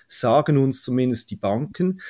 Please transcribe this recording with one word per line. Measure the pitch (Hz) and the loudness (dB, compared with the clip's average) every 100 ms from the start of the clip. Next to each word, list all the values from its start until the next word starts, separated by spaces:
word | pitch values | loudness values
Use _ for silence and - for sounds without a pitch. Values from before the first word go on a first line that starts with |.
| - | -12
sagen | - 117 143 151 143 | -4 2 4 4 2
uns | 135 - | 2 0
zumindest | - 127 127 117 - | -2 0 0 -2 -6
die | - | -6
Banken. | 98 107 147 - 180 185 | -2 -2 -4 -2 -4 -4